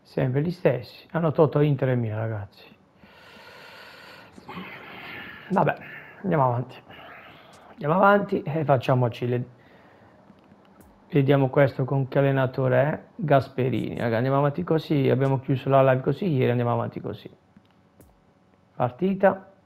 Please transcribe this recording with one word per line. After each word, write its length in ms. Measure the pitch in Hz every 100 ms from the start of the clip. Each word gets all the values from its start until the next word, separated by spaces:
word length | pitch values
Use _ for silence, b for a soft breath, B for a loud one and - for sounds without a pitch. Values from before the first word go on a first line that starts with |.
Sempre 400 | _ - 135 131
gli 80 | 165
stessi. 580 | 170 160 123 - - -
Hanno 200 | 160 165
tolto 280 | 143 151 147
Inter 300 | 147 135 131
e 60 | 123
Milan, 220 | 113 107
ragazzi. 460 | 113 110 98 - - _ _ _ B B B B B B B B B B B B B - - - - - - - - - - - -
Vabbè, 260 | 190 147 143 B B B B
andiamo 220 | 196 160 131
avanti. 300 | 120 123 - - B B B B B B B B
Andiamo 200 | - 143
avanti 480 | 175 196 202 190 196
e 220 | - 156
facciamoci 640 | 147 135 135 131 120 117 123
le, 180 | 123 123 - b b b b b b b - _ _ _ _ - _ _
vediamo 400 | 151 135 139 131
questo 340 | 147 139 - 131
con 220 | 135 131
che 100 | 143
allenatore 640 | 139 135 127 131 131 127
è. 180 | 143 160 - -
Gasperini, 840 | 160 139 - - 127 117 - -
raga, 160 | 117 113
andiamo 200 | 131 139
avanti 260 | 143 143
così. 440 | 175 160 - 151 131
Abbiamo 300 | 123 135 135
chiuso 300 | - 131 135
la 140 | 135
live 180 | 135 127
così 240 | 131 143 196
ieri, 200 | 135 120
andiamo 220 | 123 120
avanti 280 | 117 113 -
così. 300 | 117 107 - - _ _ _ _ _ _ - _ _ _ _ _ _ -
Partita. 760 | 123 - 190 190 196 190 - _